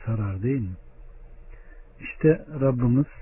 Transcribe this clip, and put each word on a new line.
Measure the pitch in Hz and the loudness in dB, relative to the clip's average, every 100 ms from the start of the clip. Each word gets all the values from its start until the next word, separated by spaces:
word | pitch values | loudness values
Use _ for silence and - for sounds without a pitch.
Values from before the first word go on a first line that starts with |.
| - | -2
sarar | 110 101 95 | -2 -2 -2
değil | 113 139 | 0 0
mi? | 98 92 - - - - - - - - - - - - | -2 -6 -14 -18 -18 -18 -18 -18 -18 -18 -18 -20 -20 -16
İşte | - - 156 165 - 151 | -14 2 4 4 0 0
Rabbimiz | 135 123 120 127 147 - | 2 4 4 4 2 -4